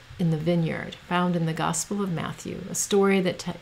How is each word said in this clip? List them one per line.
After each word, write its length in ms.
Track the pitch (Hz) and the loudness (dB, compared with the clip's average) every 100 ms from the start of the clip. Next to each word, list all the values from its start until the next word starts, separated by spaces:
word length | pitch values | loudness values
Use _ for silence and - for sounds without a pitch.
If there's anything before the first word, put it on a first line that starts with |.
| - - | -10 -2
in 100 | 170 | 0
the 60 | 156 | 2
vineyard, 580 | 160 175 160 127 - - - | 2 2 2 -2 -6 -10 -2
found 260 | 180 180 | 0 2
in 120 | 175 160 | 2 0
the 60 | |
Gospel 480 | 160 160 170 - 202 | 0 0 -2 -2 -2
of 120 | 196 | -2
Matthew, 480 | 160 - - - - - | -2 -4 -8 -8 -8 -6
a 60 | - | -4
story 440 | - 202 196 196 | 2 4 6 4
that 180 | 180 175 | 2 -2
t-, 120 | 175 - | -6 -8